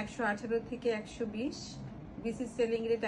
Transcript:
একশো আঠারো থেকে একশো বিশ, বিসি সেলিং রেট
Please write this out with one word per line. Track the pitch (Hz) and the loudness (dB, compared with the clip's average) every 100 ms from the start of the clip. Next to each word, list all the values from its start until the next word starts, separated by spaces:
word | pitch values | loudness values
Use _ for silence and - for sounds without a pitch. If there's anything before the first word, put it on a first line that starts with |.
একশো | 208 - 226 | 0 0 2
আঠারো | 208 233 233 220 | 2 2 0 0
থেকে | 240 240 214 | 0 2 2
একশো | 208 - 226 | -2 -4 -2
বিশ, | 214 277 - - - - - - - | 0 -2 -2 -8 -8 -10 -10 -10 -4
বিসি | 214 226 240 - | -4 -2 -2 2
সেলিং | 226 226 226 | 4 4 4
রেট | 226 | 4